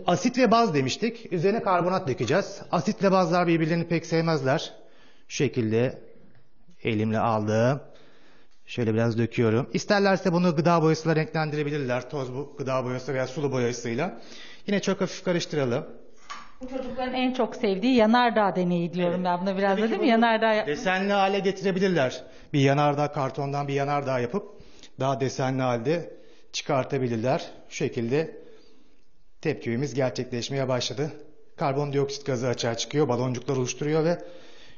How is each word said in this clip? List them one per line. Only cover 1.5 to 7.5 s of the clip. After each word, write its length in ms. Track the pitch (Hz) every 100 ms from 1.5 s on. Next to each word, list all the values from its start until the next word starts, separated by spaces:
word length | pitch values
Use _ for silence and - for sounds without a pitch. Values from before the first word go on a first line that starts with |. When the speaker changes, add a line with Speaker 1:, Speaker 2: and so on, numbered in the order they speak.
| 226
Speaker 1:
karbonat 460 | 214 180 175 185 185
dökeceğiz. 520 | 120 110 165 190 - -
Asitle 400 | 175 214 - 196
bazlar 340 | 190 175 175 175
birbirlerini 400 | 165 160 170 170
pek 180 | 165 -
sevmezler. 640 | 165 165 156 131 151 - - - - - - -
Şu 80 | -
şekilde 640 | 143 131 110 110 127 - - - - - - - - -
elimle 340 | 120 107 110 110
aldım. 600 | 110 110 107